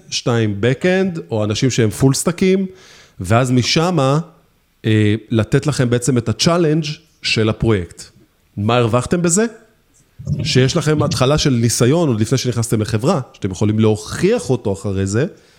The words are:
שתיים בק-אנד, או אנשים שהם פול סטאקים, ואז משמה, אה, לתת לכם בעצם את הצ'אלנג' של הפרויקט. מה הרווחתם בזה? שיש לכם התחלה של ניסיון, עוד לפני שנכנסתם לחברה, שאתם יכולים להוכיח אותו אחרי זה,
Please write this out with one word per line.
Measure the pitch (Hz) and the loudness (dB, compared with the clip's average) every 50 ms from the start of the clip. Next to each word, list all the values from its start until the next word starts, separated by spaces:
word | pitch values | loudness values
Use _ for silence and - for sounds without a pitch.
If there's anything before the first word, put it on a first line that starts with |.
| - - | -14 -10
שתיים | - - - 135 120 117 113 107 101 101 | -10 -6 -2 0 0 0 0 0 -2 0
בק-אנד, | 104 120 135 - - 180 185 190 190 190 170 160 160 - | 0 0 0 0 0 0 0 0 0 -2 -4 -8 -8 -6
או | 117 110 107 | -4 -2 -2
אנשים | 104 107 - - 127 | -2 0 0 0 0
שהם | - - 117 107 | 2 2 0 0
פול | 101 - 135 135 135 | 2 2 2 2 2
סטאקים, | - - 185 165 - 196 185 190 190 190 185 - - - - - - - _ _ - | 0 -2 -4 -2 0 2 2 2 2 0 -4 -8 -14 -20 -20 -20 -20 -20 _ _ -8
ואז | 95 87 110 117 135 123 | -2 0 2 2 2 2
משמה, | 127 127 117 - - 165 160 175 151 151 135 131 139 151 165 - - _ _ _ _ _ _ _ _ _ - | 2 2 2 2 0 0 0 0 0 0 2 2 2 0 -2 -6 -12 _ _ _ _ _ _ _ _ _ -2
אה, | 110 110 107 107 104 104 113 - - | 0 2 2 4 2 0 -2 -2 -2
לתת | 117 110 104 - - 139 - | -2 0 0 2 0 0 0
לכם | 147 131 - 131 120 | 0 -2 0 0 0
בעצם | 120 123 - - 127 | 0 0 0 0 0
את | 120 113 - | 0 0 -2
הצ'אלנג' | 110 - - 175 165 180 175 151 156 160 156 147 151 - _ _ _ _ | -4 -2 0 0 2 2 2 2 2 0 -2 -4 -8 -14 _ _ _ _
של | - - - 120 110 110 | -6 -4 -2 0 0 0
הפרויקט. | 110 - - 113 110 98 87 - - - - - _ _ _ _ _ _ _ _ _ | -2 0 0 0 0 0 -2 -6 -12 -18 -20 -20 _ _ _ _ _ _ _ _ _
מה | 107 101 107 120 | -4 -2 0 2
הרווחתם | 123 120 113 107 123 123 - - 175 | 2 2 2 2 0 0 0 -2 0
בזה? | 165 175 160 202 226 233 - - _ _ _ _ _ _ _ _ _ _ _ - - - - - 113 | 0 2 2 2 0 -2 -4 -10 _ _ _ _ _ _ _ _ _ _ _ -14 -8 -6 -6 -4 -4
שיש | - - 127 127 135 - | 0 2 2 2 2 0
לכם | 175 139 151 156 151 151 | 0 0 0 0 0 0
התחלה | 147 - - 127 131 147 | 0 0 0 2 2 2
של | 151 - 151 | 2 2 2
ניסיון, | 131 117 117 120 - - 127 117 147 175 175 147 | 2 2 2 0 2 2 2 2 2 2 2 0
עוד | 117 104 | 0 0
לפני | 110 - 139 | 0 0 0
שנכנסתם | 127 - 127 113 120 113 - 120 110 | -2 -2 -2 -4 -4 -4 -2 -2 -2
לחברה, | 107 - 113 107 113 151 196 143 123 - - | -2 -2 -2 -2 0 0 0 0 -2 -8 -10
שאתם | - - 98 | -10 -8 -8
יכולים | 92 - 110 107 107 107 | -4 -2 0 0 2 2
להוכיח | 110 107 107 101 - - - - 165 185 233 247 - - | 2 2 2 0 -4 -8 -4 -2 0 0 0 0 0 -2
אותו | 131 117 - 107 98 | -2 -2 -2 -4 -4
אחרי | - - 104 95 95 98 | -4 -4 -4 -2 -2 -2
זה, | 98 98 113 143 202 - - _ _ _ | 0 0 0 -2 -2 -6 -10 _ _ _